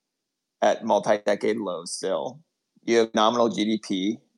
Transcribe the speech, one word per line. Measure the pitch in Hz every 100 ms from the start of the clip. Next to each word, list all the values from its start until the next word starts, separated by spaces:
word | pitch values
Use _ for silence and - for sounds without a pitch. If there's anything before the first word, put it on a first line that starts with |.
| _ _ _ _ _ -
at | 107 - 110
multi-decade | 104 117 107 - 101 110 113
lows | 98 85 87
still. | - 95 82 69 139 _ _ _ _ -
You | 117
have | 113
nominal | 113 110 120 117
G | 92 107
D | 110 -
P | 95 98 117 _